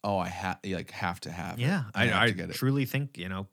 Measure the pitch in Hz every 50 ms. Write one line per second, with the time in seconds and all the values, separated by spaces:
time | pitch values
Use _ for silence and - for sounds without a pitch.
0 | - 104 101 95 87 90 90 92 95 92 87 - - 98 92 85 - - - -
1 | - 90 87 - - 76 82 87 82 87 87 - 120 147 196 185 131 104 - -
2 | 117 120 107 98 113 117 101 87 85 87 - - - 131 135 143 135 120 - 135
3 | 143 135 _ - 87 92 92 95 104 -